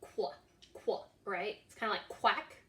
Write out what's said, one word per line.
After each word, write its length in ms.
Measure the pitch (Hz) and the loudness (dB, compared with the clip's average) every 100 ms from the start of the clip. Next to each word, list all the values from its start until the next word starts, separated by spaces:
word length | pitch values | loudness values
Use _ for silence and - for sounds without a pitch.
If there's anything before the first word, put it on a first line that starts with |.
qua, 300 | - - 190 - - _ - | -12 -4 -2 -4 -18 _ -20
qua, 320 | - - 254 - _ | -8 -2 -2 -2 _
right? 320 | - 190 202 - | -4 -2 -2 -6
It's 100 | - | -12
kinda 200 | - 220 | -4 0
like 140 | 190 - | 0 -2
quack 540 | - 339 330 311 - | 2 4 4 -2 -14